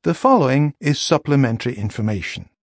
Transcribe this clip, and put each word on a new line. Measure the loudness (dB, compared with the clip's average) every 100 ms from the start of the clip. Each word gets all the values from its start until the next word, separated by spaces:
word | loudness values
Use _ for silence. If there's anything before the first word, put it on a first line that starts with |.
The | -2
following | 0 4 4 4 2 0 -2
is | -2 -2
supplementary | 0 0 2 2 2 0 -6
information. | -6 -8 -4 -4 -4 -8 -14 -16 _